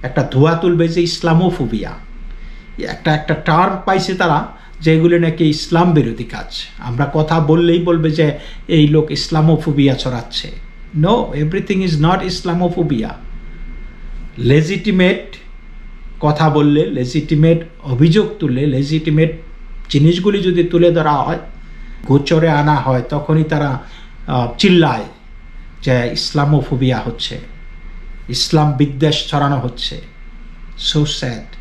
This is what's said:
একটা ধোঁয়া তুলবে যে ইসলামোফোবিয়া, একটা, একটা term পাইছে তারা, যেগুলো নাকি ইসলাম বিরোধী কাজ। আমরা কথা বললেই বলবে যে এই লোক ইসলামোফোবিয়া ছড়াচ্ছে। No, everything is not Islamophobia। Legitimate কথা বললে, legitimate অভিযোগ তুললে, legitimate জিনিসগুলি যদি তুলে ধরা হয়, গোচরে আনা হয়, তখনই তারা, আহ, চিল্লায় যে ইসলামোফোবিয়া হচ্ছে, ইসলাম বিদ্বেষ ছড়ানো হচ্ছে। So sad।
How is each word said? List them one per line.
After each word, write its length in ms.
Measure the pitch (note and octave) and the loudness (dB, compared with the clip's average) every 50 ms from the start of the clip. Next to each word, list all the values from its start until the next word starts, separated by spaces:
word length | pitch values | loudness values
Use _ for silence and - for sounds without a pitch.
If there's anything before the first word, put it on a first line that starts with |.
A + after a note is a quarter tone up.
| - | -8
একটা 240 | C3 - D3 C3+ - | -2 -2 -2 -2 0
ধোঁয়া 240 | - C3 C#3+ D#3+ E3 | 4 4 4 4 4
তুলবে 320 | E3 F#3 F3+ F3 E3 E3+ | 2 2 2 2 2 2
যে 140 | E3 E3 F3 | 2 2 0
ইসলামোফোবিয়া, 880 | E3+ E3+ - - - E3+ D#3+ E3+ F#3 F3+ - - C#3 A2 A2+ G#2 F#2 F2+ - - - - - - - - - - - - - - - - - - - | 0 -2 -2 -2 0 2 4 4 4 2 0 -2 -4 -4 -4 -4 -6 -8 -10 -14 -16 -16 -16 -14 -14 -14 -14 -14 -14 -16 -16 -18 -18 -16 -12 -10 -10
একটা, 300 | - - - - E3 D#3 | -10 -10 -4 0 0 0
একটা 180 | D3+ - - D#3 | 0 0 -2 -4
term 440 | D3 - - D3 E3 - - G3 F#3 - | -2 0 2 4 4 4 2 0 -2 -2
পাইছে 280 | - F#3+ F#3 - - F#3 | 0 0 0 0 -2 -2
তারা, 340 | F#3 F#3+ E3+ D3 D#3 - - - - - - - - | 0 2 2 2 0 0 -4 -12 -20 -20 -20 -16 -2
যেগুলো 380 | D#3+ D#3+ D#3+ D#3+ E3 E3+ E3+ E3+ | 2 4 4 6 6 4 4 4
নাকি 260 | E3+ E3 D#3+ - E3+ | 2 2 2 2 2
ইসলাম 460 | D#3 D3 - - - F3 E3 F3 F3+ | 2 2 0 -4 0 2 4 4 4
বিরোধী 320 | E3 D3+ B2+ A#2 A2 - A#2+ | 4 4 2 2 -2 -6 -8
কাজ। 420 | - - - - - - - - - - - | -10 -10 -12 -12 -10 -12 -14 -14 -14 -14 -12
আমরা 300 | - B2+ A#2+ B2 C#3+ - - | -10 -8 -2 -2 -2 0 0
কথা 260 | D#3 D#3 D#3 E3 E3 | 0 0 2 2 0
বললেই 440 | D#3 C#3+ D#3 E3 E3+ E3+ E3+ E3+ E3+ | 4 4 4 4 4 4 4 2 2
বলবে 280 | F3 E3+ E3 D#3 D#3+ | 2 0 2 2 0
যে 260 | D3 D#3+ D#3+ D3+ D3+ - - - - - - | 2 2 2 2 0 -4 -10 -16 -16 -16 -6
এই 200 | - F3 D#3+ D3+ | 0 4 4 6
লোক 240 | C#3+ D3+ D#3 D#3 D#3 | 6 6 4 2 2
ইসলামোফোবিয়া 840 | D3 C#3+ - - D#3+ D#3 D#3 D#3+ D#3+ D3 - D#3+ C#3+ C#3+ C#3 C3+ B2+ | -4 -6 -4 -2 0 2 4 4 4 4 2 -2 0 2 4 2 2
ছড়াচ্ছে। 560 | B2+ - C3+ B2 A#2+ A#2+ - - - - - - - - - - - - - - D#3 | 0 -2 -6 -6 -6 -8 -8 -10 -10 -10 -8 -12 -12 -14 -16 -16 -18 -18 -8 -2 0
No, 120 | D3+ F#3 A3 A#3+ - - C3 | 2 2 2 2 0 -2 -4
everything 520 | C#3+ D3+ D#3 F3 G3 G#3 - G3+ F#3+ F#3+ | -4 -2 -2 -2 -4 -2 -2 -2 0 0
is 160 | F3 D#3+ D3 D3+ | 0 0 2 2
not 140 | E3+ F#3 F#3+ F#3 F#3 | 2 2 2 0 -4
Islamophobia। 760 | F3+ - - F3+ E3+ F3 F3+ F3 E3+ - E3 D3 C#3 A2+ A2 G#2+ - - - - - - - - - - - - - - - - - - - - - - - - - | -6 -6 -4 -2 -2 0 0 0 0 0 -2 0 0 -2 -2 -6 -8 -12 -14 -14 -14 -14 -14 -14 -14 -12 -12 -12 -12 -12 -14 -16 -16 -16 -14 -12 -12 -12 -12 -12 -10
Legitimate 1000 | - A#2+ A#2 C3+ D#3 D#3 D#3+ G3 F#3+ - G#3+ F#3 F#3 F3+ F#3 - - - - - - - - - - - - - - - - - - - - - - | -4 2 4 4 4 4 2 -2 -2 -2 0 2 4 4 4 2 0 -4 -14 -18 -18 -18 -18 -18 -18 -18 -18 -18 -18 -16 -18 -18 -16 -16 -16 -10 -2
কথা 300 | - D3+ D3+ - E3 D#3 | 0 0 2 2 2 2
বললে, 360 | D3 D3+ D3 D3 D3 D3 D#3 | 4 4 4 4 4 4 2
legitimate 800 | - - C3 B2 B2 - D#3+ - - E3 D3 D#3 E3 E3+ E3 - - - - - | 0 -2 -4 -4 -2 -2 -4 -2 0 2 4 6 4 4 2 0 -8 -18 -16 -8
অভিযোগ 520 | C#3+ B2+ A#2+ D3+ E3 D#3+ G#3+ G3+ - - - | -6 2 4 4 6 6 4 2 0 -2 -4
তুললে, 260 | E3 C#3 B2 B2+ C#3+ | -2 -2 0 0 0
legitimate 720 | D3+ C3 C3 C#3 C#3 D#3+ D#3+ - E3 D3 D#3 D#3+ D#3+ D#3+ - - - - - - - - - - - | 0 0 0 0 0 -2 -2 0 0 2 4 2 2 0 -6 -12 -16 -16 -16 -16 -14 -14 -14 -10 -2
জিনিসগুলি 540 | - C#3+ C#3+ D#3+ F3 F#3 F#3 G#3 G3+ G3+ F#3+ | 2 4 6 6 4 4 2 2 2 2 0
যদি 200 | F#3 F3 F3 E3+ | 2 2 2 0
তুলে 280 | F3 - E3+ F3 F3 | 2 4 4 4 6
ধরা 200 | E3 E3+ D3+ D3+ | 4 4 2 2
হয়, 280 | D3 C#3 - - E3+ F3 - - - - - - - - - - - - - | 2 0 0 -2 -4 -6 -8 -14 -16 -18 -18 -18 -16 -16 -16 -16 -14 -14 0
গোচরে 440 | - C3+ C#3+ C#3+ - F3 D#3+ D#3+ E3 | 2 2 2 4 4 2 4 4 4
আনা 260 | D3+ D3 D3 D3+ D3+ | 4 4 4 4 2
হয়, 260 | C#3 B2 C3 C3 B2+ B2 - | 2 2 0 0 0 -2 -2
তখনই 340 | D3+ C#3+ C#3+ - D#3 D#3 D#3 | -4 -6 -2 2 2 2 2
তারা, 360 | D3+ D#3 D3 D3 C#3 C3 B2 - - - - - - - - - | 2 0 0 0 -2 -2 -4 -8 -14 -18 -18 -18 -18 -18 -14 -8
আহ, 260 | - C#3 B2+ A#2+ A#2+ - | -4 -2 -2 -2 -2 -2
চিল্লায় 460 | - - G3 F3+ E3+ D#3 C#3+ A#2+ A2 - - - - - - - - - - - - - - - - | 0 4 4 6 6 6 4 2 -2 -6 -10 -14 -20 -20 -20 -20 -20 -20 -18 -18 -18 -18 -18 -18 -8
যে 280 | - C3+ B2+ B2 A#2+ A#2+ - | -2 0 0 2 0 -2 -4
ইসলামোফোবিয়া 880 | - - - - D3 C#3+ C#3+ D3+ C#3+ - - D3 B2 C3+ B2+ B2 A2 A2 | -4 -6 -2 -2 0 2 4 2 2 2 -2 -2 0 0 0 0 0 -4
হচ্ছে, 340 | A#2+ A2+ - - - - - - - - - - - - - - - - - - - - - - - | -6 -8 -8 -10 -10 -10 -12 -12 -14 -18 -18 -18 -18 -18 -16 -16 -16 -16 -14 -14 -14 -16 -14 -10 -8
ইসলাম 420 | B2+ - - - - D#3 D3+ D3 | -4 -4 -2 2 2 4 4 2
বিদ্বেষ 560 | C#3 C3 D3 C#3 C#3 C3 D3+ D3+ C3+ - - | 2 2 0 0 0 0 0 0 0 0 -4
ছড়ানো 320 | - - C#3+ - C#3+ D3 C3 | -2 -2 0 0 2 0 -2
হচ্ছে। 420 | A#2 B2 - - - - - - - - - - - - - - - - - - - - - - - - - | -2 -6 -8 -8 -10 -10 -10 -10 -14 -16 -20 -20 -18 -18 -18 -18 -18 -18 -18 -16 -16 -16 -14 -8 -6 -2 0
So 60 | D#3 | 0
sad। 560 | D3 D3 - - - B2+ A#2 A2 A2 - - - | 0 0 -2 -6 -6 -6 -6 -8 -12 -14 -16 -18